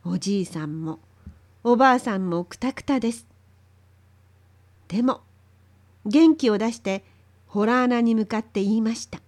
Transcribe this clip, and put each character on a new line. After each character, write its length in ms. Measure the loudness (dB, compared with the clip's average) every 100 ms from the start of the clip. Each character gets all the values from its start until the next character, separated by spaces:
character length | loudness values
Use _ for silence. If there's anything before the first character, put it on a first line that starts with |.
お 140 | -6 -6
じ 240 | -2 -4
い 20 | -4
さ 200 | -8 -10
ん 180 | -8
も 160 | -10 -12 _ _ -20 -20 _ _
お 140 | 0 4
ば 160 | 6
あ 60 | 4
さ 180 | 0 -4
ん 140 | -4
も 140 | -4
く 120 | -6 -8
た 160 | -8
く 100 | -6
た 180 | -2 -2
で 120 | -2
す。 140 | -6 -16 _ _ _ _ _ _ _ _ _ _ _ _ _ _ _ _
で 140 | -2
も、 200 | 0 -2 _ _ _ _ _ _ _ _ 0
元 300 | 6 6 6
気 140 | 2
を 80 | 0
出 140 | -2
し 60 | -4
て 260 | -6 -8 _ _ _ _ _
洞 300 | -2 0 2
穴 180 | 2 2
に 140 | 2
向 120 | 0 0
か 120 | -4
っ 40 |
て 200 | -4 -4
言 120 | 0
い 80 | 0
ま 120 | 0
し 120 | -4 -12
た。 140 | -18